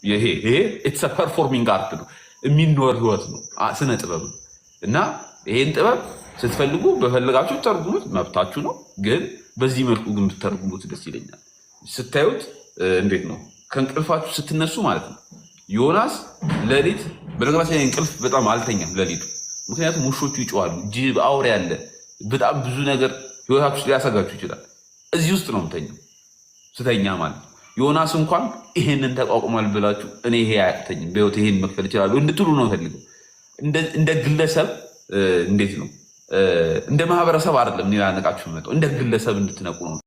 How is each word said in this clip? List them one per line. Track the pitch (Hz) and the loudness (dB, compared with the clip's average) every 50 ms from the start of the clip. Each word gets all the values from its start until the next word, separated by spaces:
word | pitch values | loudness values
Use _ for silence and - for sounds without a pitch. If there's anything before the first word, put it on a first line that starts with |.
| - | 0
ይሄ፣ | 101 104 104 113 107 82 | 0 0 2 2 0 0
ይሄ | 76 104 110 123 156 208 214 - - | 0 2 2 4 4 4 0 -2 -4
it's | - 143 - - | -4 -4 -2 -2
a | - 139 | -4 -2
performing | - - 175 160 - - 160 135 131 123 117 | 0 0 -2 0 2 0 0 2 2 2 2
art | 113 101 95 92 - | 2 2 0 0 -4
ነው፣ | - 82 - - - - - - _ _ - | -8 -10 -12 -14 -20 -20 -20 -20 _ _ 0
የሚኖር | 135 143 151 160 156 151 139 135 127 120 | 2 4 6 6 6 4 4 4 4 2
ህይወት | 113 117 110 104 92 - | 4 2 2 2 0 -2
ነው፣ | - - - - - - | -8 -12 -14 -14 -18 -6
አ-፣ | - - 110 - | -4 -4 -4 -2
ስነ | - 147 131 120 | -2 -2 -2 -2
ጥበብ | - - 85 87 82 | -2 -4 -6 -6 -6
ነው። | 85 - - - - _ - _ _ _ _ _ | -8 -10 -16 -18 -20 _ -20 _ _ _ _ _
እና | - 101 113 156 202 - - - - - - - - | -4 -2 0 0 0 -2 -4 -10 -16 -20 -20 -16 -8
ይሄን | - 107 123 143 156 | -2 0 0 0 2
ጥበብ | - 117 160 220 240 - - - - - - - - | 2 2 2 2 2 0 -4 -10 -16 -18 -20 -20 -12
ስትፈልጉ | - - 120 - - 143 139 147 175 196 370 - | -4 -4 -4 0 0 0 0 0 2 2 2 4
በፈለጋችሁ | - 214 123 123 127 123 127 123 131 - - - - | 4 2 2 2 2 2 4 4 2 2 2 -2 -2
ተርጉሙት፣ | - 240 208 175 160 180 262 403 - - | 0 0 0 0 -2 -2 -2 -4 -4 -4
መብታችሁ | - 92 82 - - 87 92 - - 147 | -4 -4 -4 -2 -2 -2 -2 -2 -4 -6
ነው። | 147 151 - - - - _ - | -6 -6 -8 -8 -14 -20 _ -6
ግን | 98 104 123 160 - - - - - _ _ | -2 0 0 0 -2 -6 -12 -16 -20 _ _
በዚህ | 113 127 131 131 127 131 | -2 -2 0 2 0 2
መልኩ | 123 117 107 - - | 2 2 0 0 -4
ግን | 104 101 98 | -2 0 0
ብትተረጉሙት | 95 - - - 101 101 92 95 95 92 98 - | 0 -2 -2 -4 -4 -4 -4 -6 -6 -8 -8 -10
ደስ | - - - - | -12 -14 -12 -12
ይለኛል። | 113 - - - - - - _ _ _ _ _ _ _ _ - | -12 -12 -12 -14 -14 -20 -20 _ _ _ _ _ _ _ _ -18
ስታዩት፣ | - - - 123 - - 143 147 - - - - - - - - - _ | -14 -10 -10 -10 -2 0 2 2 2 2 -2 -10 -14 -20 -20 -20 -20 _
እ፣ | - 90 92 92 | -4 0 2 2
እንዴት | 90 95 101 95 87 - | 2 2 2 0 0 -2
ነው | - - - - - _ _ _ _ | -6 -10 -12 -14 -20 _ _ _ _
ከእንቅልፋችሁ | - 135 135 131 - 156 156 160 165 156 160 - | -2 -2 -2 -2 -2 -4 0 0 0 -2 -2 -6
ስትነሱ | - - 147 - 151 156 160 160 - 254 | -8 -8 -6 -4 -2 -2 -2 -2 -2 -2
ማለት | 208 135 92 82 - | 0 0 0 -2 -4
ነው። | - - - _ - - - - - _ _ _ - | -10 -18 -20 _ -20 -20 -20 -20 -20 _ _ _ -4
ዮናስ | 95 110 123 147 170 202 233 302 330 - - - - - - 156 - - - | 0 2 2 4 4 2 2 0 -4 -8 -12 -16 -16 -8 -6 -4 -4 -2 0
ሌሊት፣ | 110 131 143 143 180 214 - - - - - - - - | 2 2 4 2 2 0 -2 -6 -12 -14 -14 -16 -14 -4
በነገራችን | - 117 135 151 165 165 160 160 | -2 0 2 2 2 2 2 2
ላይ | 151 139 | 2 2
እንቅልፍ | 131 123 - 160 156 - - | 2 0 0 -2 -2 -4 -4
በጣም | 113 127 127 135 113 | -4 0 2 2 2
አልተኛም | 107 110 120 - 123 110 98 87 82 87 | 2 2 0 0 -2 -2 -2 -2 -4 -2
ሌሊቱ፣ | 95 95 85 85 85 - - - - - - - - - | -2 -2 -2 -2 -8 -10 -12 -14 -14 -14 -14 -14 -14 -10
ምክንያቱም | - 101 139 165 160 165 160 135 | -10 -6 -2 -2 -2 0 0 -2
ውሾቹ | 131 131 - 147 139 - | -2 -2 -2 -4 -4 -4
ይጮኻሉ፣ | 131 123 101 - 101 92 85 82 87 95 104 | -6 -6 -4 -2 -2 -2 -2 -4 -6 -8 -6
ጅብ፣ | 104 120 131 135 120 - | -4 -2 0 0 2 2
አውሬ | - 123 139 139 131 120 | 2 2 2 2 2 2
አለ፣ | 110 101 90 85 - - - - - - - - - _ | 2 2 0 -2 -4 -6 -8 -16 -20 -20 -20 -20 -20 _
በጣም | - 104 123 135 - 113 151 147 | -6 -4 -2 0 2 2 0 0
ብዙ | 127 123 123 131 143 | -4 -4 -4 -2 -2
ነገር | 139 139 123 131 131 - - - - - - | 0 2 2 0 0 -2 -6 -16 -18 -20 -20
ህይወታችሁ | - - 127 139 147 139 143 | -4 2 2 4 4 2 0
ውስጥ | - - | -2 0
ሊያሰጋችሁ | - 135 131 131 135 110 104 92 - - | 2 2 2 2 2 2 0 0 -2 -6
ይችላል። | - - 90 - - - - _ _ _ _ _ _ _ _ - | -10 -10 -10 -10 -12 -14 -20 _ _ _ _ _ _ _ _ -2
እዚህ | 170 165 160 | 0 2 2
ውስጥ | 190 190 165 - | 2 0 0 -2
ነው | 113 101 | -4 -4
የምተኛው | 85 80 85 85 76 - - - _ _ _ _ _ _ _ _ _ _ _ _ _ _ _ | -4 -4 -6 -8 -8 -8 -14 -18 _ _ _ _ _ _ _ _ _ _ _ _ _ _ _
ስተኛ | - 123 127 117 98 98 98 95 | -4 -2 0 2 2 2 0 0
ማለት | 90 80 76 - | -2 -4 -6 -6
ነው። | - - - - - - - - | -10 -18 -20 -20 -20 -20 -12 -4
ዮናስ | 110 131 143 147 160 160 156 - | 0 2 2 2 2 0 0 0
እንኳን | 165 156 156 170 175 247 220 - - - - - | 0 0 2 2 0 0 -2 -6 -10 -18 -6 -2
ይሄንን | 175 - 147 143 135 135 127 127 | 0 0 2 2 2 0 -2 0
ተቋቁሟል | 127 123 - 113 113 - 104 117 113 110 | -2 0 0 0 0 0 0 0 0 0
ብላችሁ | 104 101 104 101 104 104 104 - - - - | 0 0 2 2 2 0 -2 -6 -12 -14 -6
«እኔ | - 120 117 | -2 0 2
ይሄ | 117 113 107 110 | 2 2 2 4
አያቅተኝም፣ | 104 95 90 - - - - 92 - 82 82 | 4 2 2 0 -2 -6 -8 -8 -8 -6 -4
በህይወት | 90 104 104 101 95 | 2 4 4 4 4
ይሄን | 107 104 107 98 95 | 4 2 4 4 2
መክፈል | 92 95 - - 95 | 0 -2 -2 -4 -4
እችላለሁ» | 95 - 107 98 98 107 | -2 0 2 2 4 4
እንድትሉ | 135 151 151 160 160 202 165 151 | 4 4 2 2 2 4 4 4
ነው | 139 123 110 | 4 4 2
ፈልገው። | 101 90 82 82 - - - _ - - _ _ _ _ _ _ _ - | 0 -2 -4 -8 -10 -12 -18 _ -20 -20 _ _ _ _ _ _ _ -6
እንደ፣ | - 147 147 160 160 160 - | -4 -2 0 0 -2 0 0
እንደ | 156 156 156 160 | 2 2 2 2
ግለሰብ፣ | 151 120 139 151 151 160 156 - 160 165 - - - - - - - - | 2 2 2 2 2 2 2 4 2 0 0 -2 -10 -12 -20 -20 -20 -16
እ፣ | _ - 98 98 92 90 87 85 | _ 0 2 2 4 4 2 4
እንዴት | 87 101 101 101 98 - | 4 2 2 2 0 -2
ነው፣ | 73 71 71 - - _ _ _ _ _ - | -6 -8 -10 -12 -18 _ _ _ _ _ -2
እ፣ | - 95 98 92 90 85 82 82 80 - - | 2 2 4 4 4 4 4 2 2 -2 0
እንደ | - 143 147 165 | 0 2 2 4
ማህበረሰብ | 170 175 175 170 165 160 156 160 180 156 | 4 4 4 4 4 4 2 2 4 4
አይደለም | 131 120 113 - - 95 | 4 2 2 0 -2 0
እኔ | 98 104 | 0 2
ላነቃችሁ | 104 101 95 87 92 90 80 85 - - | 2 2 2 0 0 0 -2 -2 -2 -10
የምመጣው፣ | 82 80 80 80 - | -10 -10 -10 -8 -2
እንደ | 120 156 160 147 139 | 0 2 2 2 0
ግለሰብ | 123 123 120 113 107 110 117 104 | 0 0 0 0 0 0 0 0
እንድትነቁ | 101 101 95 - - 92 87 80 82 87 | 0 0 -2 -4 -8 -10 -10 -8 -8 -8
ነው። | 82 80 76 - | -8 -8 -10 -12